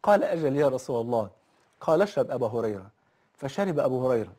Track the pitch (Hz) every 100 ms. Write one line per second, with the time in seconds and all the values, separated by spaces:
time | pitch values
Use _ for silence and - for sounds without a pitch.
0 | - 202 - 175 151 139 143 123 - 120
1 | 117 120 98 _ _ _ _ _ - 160
2 | 202 - 120 127 120 117 110 101 98 _
3 | _ _ _ _ 139 - 196 147 139 127
4 | 127 120 98